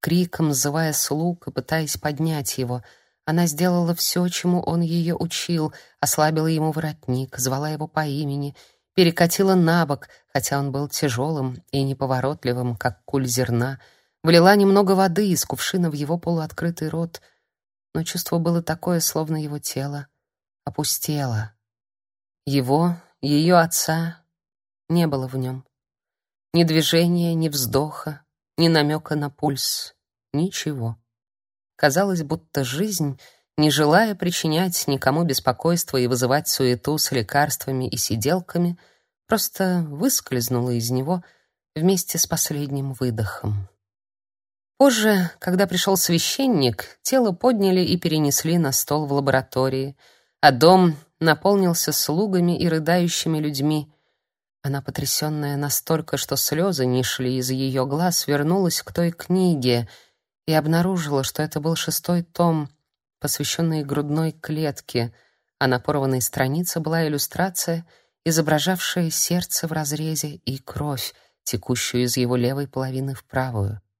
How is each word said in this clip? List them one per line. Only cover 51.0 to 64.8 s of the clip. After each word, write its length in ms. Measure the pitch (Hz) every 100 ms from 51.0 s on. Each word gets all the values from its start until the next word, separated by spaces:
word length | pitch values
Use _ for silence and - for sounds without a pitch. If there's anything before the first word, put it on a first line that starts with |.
| - _
наполнился 720 | 165 151 202 202 185 170 -
слугами 680 | - - 160 214 185 175 180
и 100 | 175
рыдающими 680 | 160 156 180 175 - 165 160
людьми. 540 | 151 139 147 151 147 _ _ _ _ _ _ _
Она, 180 | 135 139
потрясенная 760 | - - 135 - 151 151 147 143
настолько, 600 | 143 - - 160 156 139
что 180 | -
слезы 500 | 139 - 151 190 151
не 200 | 127 127
шли 320 | 123 - 127 131
из 140 | 127
ее 360 | 131 135 131 131
глаз, 400 | 147 180 175 -
вернулась 560 | 143 147 190 180 -
к 100 | -
той 200 | - 170
книге — 760 | 170 - 180 185 160 123 120 113 - _ _ _ _ -
и 40 |
обнаружила, 680 | 156 151 165 175 185 147 139
что 220 | 135 -
это 160 | 151 151
был 160 | 156 165
шестой 480 | - - - 175
том, 440 | 170 - 170 156 143 - _ _ _ _
посвященный 640 | 147 - 147 - 165 156
грудной 480 | 143 143 143 151 160
клетке, 800 | 151 - 156 156 -